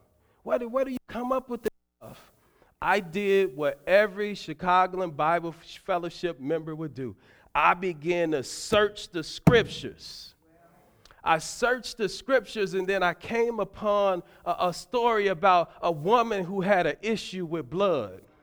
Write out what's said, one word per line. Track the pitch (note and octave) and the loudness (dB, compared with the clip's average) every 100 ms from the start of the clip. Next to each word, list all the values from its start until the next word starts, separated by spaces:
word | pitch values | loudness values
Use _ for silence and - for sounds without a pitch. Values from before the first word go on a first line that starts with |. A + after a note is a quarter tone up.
| _ _ _ _ | _ _ _ _
Where | - B3 | -2 -2
do, | A#3+ | 0
where | B3 | -2
do | C4+ | -2
you | B3+ - | -4 -8
come | A3 B3 | -6 -2
up | C4 B3+ | -2 -4
with | A#3+ | -6
this | G#3+ - _ _ | -6 -8 _ _
stuff?" | A2+ - - _ _ _ _ - | -20 -20 -20 _ _ _ _ -4
I | D#3 G3 | 2 2
did | F3+ E3+ G3+ G3 F#3+ C#3 | 0 -2 2 4 2 0
what | D3 - - | -2 -2 4
every | F#3+ G#3+ F#3+ G#3 | 4 4 0 -6
Chicagoland | G3+ - D3+ F3+ F3+ F#3 F3+ F3+ D3 | -6 -10 -4 2 4 4 0 -4 0
Bible | D3+ E3+ E3 D#3 | 2 2 0 -10
F-, | - - - | -16 -12 -4
Fellowship | F3+ E3+ - F3 C3+ | -4 -4 -6 -6 -4
member | C3+ D#3+ D#3 D#3 | -4 -4 -4 -8
would | D#3+ | -8
do. | B2 B2+ G2 _ _ _ - | -8 -10 -10 _ _ _ 2
I | D#3+ F3+ | 4 4
began | F#3 D#3 D3+ F3 E3+ | 0 -4 -2 0 0
to | D3+ | 0
search | A#2+ - - G#3 G#3 G#3 - | -4 -10 0 2 2 -2 -12
the | F3 | -10
scriptures. | D#3 - - A#3 - - B2 - - - - _ _ _ _ _ _ _ - _ | -10 -2 4 6 4 -4 -12 -14 -18 -18 -20 _ _ _ _ _ _ _ -20 _
I | - D#3+ | 0 0
searched | - - A#3+ B3+ - - | -2 -2 -2 -2 -6 -6
the | G3+ | -6
scriptures, | - - C4 G3 A3 G3 | -6 0 0 0 -4 -4
and | F#3 F#3 | -2 -2
then | G3 | 0
I | F3+ | 0
came | D#3+ - A#3 A#3 A3+ | -2 -4 0 0 0
upon | G3 - G#3+ G#3 G3 F3+ - - - | -6 -4 0 2 2 0 -4 -10 -6
a, | E3+ F3+ | -2 -2
a | |
story | E3+ - B3 A#3 A3 G3+ | -2 -4 0 2 2 2
about | F3 F#3+ F3+ E3 - | 2 4 4 2 -2
a | F3 | -2
woman | D#3+ D#3 B3 A#3+ G3+ | -2 2 4 4 -2
who | E3+ G3 | -4 -2
had | F#3 G3 E3 | 2 4 2
an | C3+ | 0
issue | G#3 A3 - F#3 E3+ | -2 -4 -4 -8 -6
with | E3+ C3 | -6 -6
blood. | D#3+ G3 D3+ G#2 F#2 - _ | 0 2 2 -2 -8 -20 _